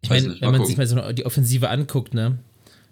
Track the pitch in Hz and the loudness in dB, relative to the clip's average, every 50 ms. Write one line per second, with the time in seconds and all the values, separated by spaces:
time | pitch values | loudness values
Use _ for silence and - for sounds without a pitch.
0 | - - 127 131 135 - - - 127 123 127 131 107 - - 135 131 117 120 123 | -2 0 2 2 2 0 -4 -2 0 2 2 2 2 2 0 0 0 2 0 0
1 | 98 101 120 123 - 123 - 143 131 117 127 127 127 - 117 139 143 - - 135 | 0 -2 -4 -4 -4 -2 0 0 2 2 2 2 0 0 0 -2 -2 -2 -2 -4
2 | 120 - - 113 110 120 131 123 - _ _ _ _ - - _ _ _ | -4 -2 -2 -2 0 0 -2 -4 -6 _ _ _ _ -20 -20 _ _ _